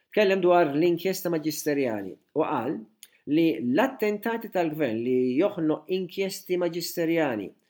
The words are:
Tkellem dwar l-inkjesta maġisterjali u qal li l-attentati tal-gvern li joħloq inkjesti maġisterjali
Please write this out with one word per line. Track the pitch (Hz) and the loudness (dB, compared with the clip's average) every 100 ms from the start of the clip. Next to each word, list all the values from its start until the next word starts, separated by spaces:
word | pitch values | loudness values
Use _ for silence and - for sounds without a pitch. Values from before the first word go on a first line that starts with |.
| _ | _
Tkellem | 208 202 196 | 2 2 4
dwar | 180 175 160 | 6 6 4
l-inkjesta | 143 175 170 190 185 175 | 2 2 2 -2 -4 -2
maġisterjali | 165 156 151 151 143 127 107 95 - _ | -2 -4 -4 -2 0 0 -2 -8 -14 _
u | - | -4
qal | - 143 120 208 - - - _ - | -2 -2 -4 -6 -10 -20 -20 _ -2
li | 151 165 - | 2 2 2
l-attentati | 123 151 269 269 214 208 233 226 220 | 0 2 2 0 -2 -2 -4 -4 -4
tal-gvern | 185 165 151 135 110 | -2 -2 0 -2 0
li | 120 127 127 127 | 0 2 2 2
joħloq | 196 170 156 151 - | 0 0 -2 -2 -2
inkjesti | 190 180 - 190 - - 180 | -4 -4 -6 -6 -6 -4 -2
maġisterjali | 175 170 165 - 165 165 143 110 90 - | -2 -4 -6 -4 0 2 0 -2 -8 -12